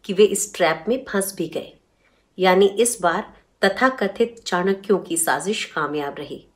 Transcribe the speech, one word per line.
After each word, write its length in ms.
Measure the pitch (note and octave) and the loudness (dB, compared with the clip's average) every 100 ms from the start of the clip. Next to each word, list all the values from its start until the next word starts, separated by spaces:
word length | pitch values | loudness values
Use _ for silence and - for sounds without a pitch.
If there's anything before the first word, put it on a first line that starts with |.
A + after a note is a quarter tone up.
कि 80 | - | -4
वे 100 | F#3 | 4
इस 280 | G#3 G3 - | 4 4 -6
ट्रैप 300 | - E3 D#3+ G3+ | 0 0 0 -2
में 160 | B3+ - | -4 -2
फंस 240 | G3+ F#3+ - | -4 -4 -6
भी 100 | D#3+ | -6
गए, 240 | C#3 - _ _ _ _ _ _ - | -6 -12 _ _ _ _ _ _ 0
यानी 300 | F#3 F#3 G3+ | 4 6 6
इस 300 | G3+ A#3 - | 4 0 2
बार 300 | E3+ F3+ - - _ _ | 0 -2 -8 -18 _ _
तथाकथित 800 | G3 - C4 C4 G3 - A#3 A#3 | 0 2 0 2 -6 -2 -4 -2
चाणक्यों 520 | - F3+ F#3 G3 - F#3 | -4 -2 0 -2 0 0
की 180 | - D#3+ | 0 -2
साजिश 460 | - C3+ F3+ A3 | 0 -2 -2 -4
कामयाब 500 | - E3 D3 D3+ C#3+ D3 | -6 -4 -4 -4 -6 -10
रही। 280 | C3+ C3 _ | -14 -14 _